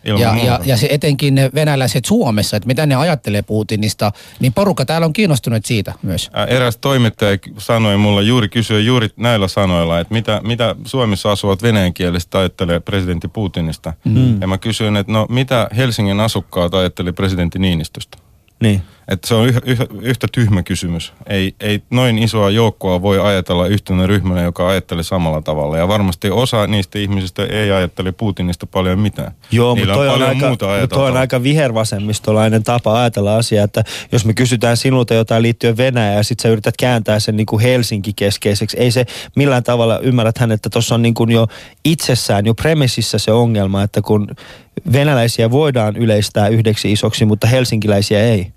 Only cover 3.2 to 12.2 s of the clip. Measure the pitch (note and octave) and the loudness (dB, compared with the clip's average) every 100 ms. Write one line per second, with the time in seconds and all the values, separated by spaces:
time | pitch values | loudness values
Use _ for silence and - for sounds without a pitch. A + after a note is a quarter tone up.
3.2 | - G#2 G2+ G#2+ G#2 G#2+ G#2 - G#2+ - | -2 -4 -2 -4 -2 -2 -2 -2 -4 -4
4.2 | - - B2+ G3 G3+ E3 C3+ E3 E3 D#3 | -18 -2 -2 2 0 0 -2 0 0 2
5.2 | G#3 C#3 - A2+ - A2+ F2+ F2 F#2+ F2 | 2 2 0 -2 0 -2 -2 -8 -4 -4
6.2 | - G2+ G#2 B2+ B2 A2+ C#3 C3+ A#2 - | -4 -6 0 2 0 -2 0 2 0 0
7.2 | G#2 G2 - - - A#2 A2 G2+ G#2 G2+ | 0 0 -6 -12 -2 0 2 2 2 2
8.2 | G#2 B2 G#2 A#2+ A2 G#2+ G#2+ B2+ G#2+ - | 2 2 0 -2 0 0 2 2 0 -2
9.2 | A#2 A2+ F#2+ - F#2+ F2 E2+ E2+ E2+ A2+ | 0 2 0 0 0 2 2 0 -2 -4
10.2 | A2 G#2 G2 A#2 A2+ - G#2+ C3+ A2+ F#2+ | -2 -4 -2 -2 -2 -4 -6 -2 0 0
11.2 | G#2+ G2+ G#2 F#2+ A#2 G#2+ F2+ E2 F2+ F2 | 0 0 0 0 2 2 0 0 -2 -2